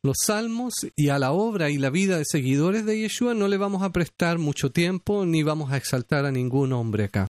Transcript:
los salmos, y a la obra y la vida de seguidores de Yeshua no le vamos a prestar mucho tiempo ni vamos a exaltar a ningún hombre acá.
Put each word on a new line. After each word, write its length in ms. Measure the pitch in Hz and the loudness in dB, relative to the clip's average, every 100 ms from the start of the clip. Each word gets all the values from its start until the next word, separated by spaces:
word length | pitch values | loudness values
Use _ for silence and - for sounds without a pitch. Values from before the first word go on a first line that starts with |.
los 140 | 139 131 | -2 0
salmos, 540 | - 214 226 226 247 - - - | 0 0 -2 -4 -4 -6 -8 0
y 140 | 143 | 2
a 100 | 139 | 2
la 100 | 135 | 0
obra 400 | 170 220 208 151 | 0 0 0 0
y 80 | 147 | 0
la 120 | 135 | 0
vida 280 | 156 196 175 | 2 2 0
de 60 | |
seguidores 600 | 147 156 131 139 165 214 214 | 0 0 2 2 2 0 0
de 120 | 220 | -2
Yeshua 360 | 220 - 240 | -2 -2 0
no 120 | 233 202 | 0 0
le 100 | 196 | 0
vamos 280 | 202 196 | 0 -2
a 80 | 196 | -2
prestar 460 | 175 170 _ 175 170 | -2 -4 _ 0 0
mucho 340 | 151 143 139 | -2 -2 -2
tiempo 520 | 147 170 185 - 208 | 0 0 -2 -2 0
ni 200 | 185 160 | 2 2
vamos 260 | 151 156 143 | 2 -2 -2
a 60 | 135 | -4
exaltar 480 | - 131 120 151 | -2 -4 0 0
a 80 | 143 | 0
ningún 400 | 131 127 131 135 | 0 0 0 2
hombre 320 | 127 117 104 | 0 0 0
acá. 240 | 101 104 98 | 0 0 -2